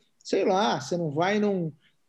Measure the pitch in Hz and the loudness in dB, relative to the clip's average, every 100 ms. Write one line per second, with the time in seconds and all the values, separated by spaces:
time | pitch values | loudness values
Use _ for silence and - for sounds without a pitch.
0 | _ _ - 196 214 185 233 165 131 175 | _ _ -4 0 2 2 2 -2 -2 -4
1 | 160 143 185 214 208 190 160 - _ _ | -2 0 0 2 0 0 -4 -8 _ _